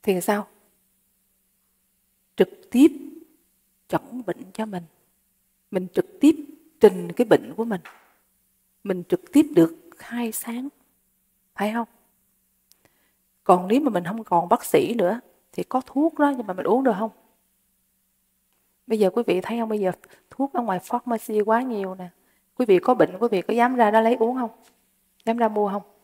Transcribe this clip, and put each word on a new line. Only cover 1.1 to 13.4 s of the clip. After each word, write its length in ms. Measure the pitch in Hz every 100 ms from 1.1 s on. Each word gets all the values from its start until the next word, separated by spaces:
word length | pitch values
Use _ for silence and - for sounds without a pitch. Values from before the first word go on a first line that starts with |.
| _ _ _ _ _ _ _ _ _ _ _ _ -
Trực 140 | 185 - -
tiếp 200 | 233 302 - - - - _ _ _ _ _ _
chẩn 140 | 170 - 240 226
bệnh 260 | - 190
cho 120 | - 220
mình. 180 | 185 165 _ _ _ _ _ _ _ _
Mình 160 | 196 185
trực 260 | - - -
tiếp 160 | 285 320 - - _ _
trình 320 | 208 185 175
cái 140 | 175 226
bệnh 280 | 170 - 170
của 100 | 233
mình. 160 | 190 - - _ _ _ _ _ _ _ _
Mình 200 | 202 185 170
trực 220 | 175 -
tiếp 140 | 285 302 302
được 200 | 233 - - -
khai 340 | - 240 233
sáng. 380 | 220 - 233 269 _ _ _ _ _ _ _ _ -
Phải 180 | 208
không? 140 | 226 - _ _ _ _ _ _ _ _ _ _ _ _ _ _ _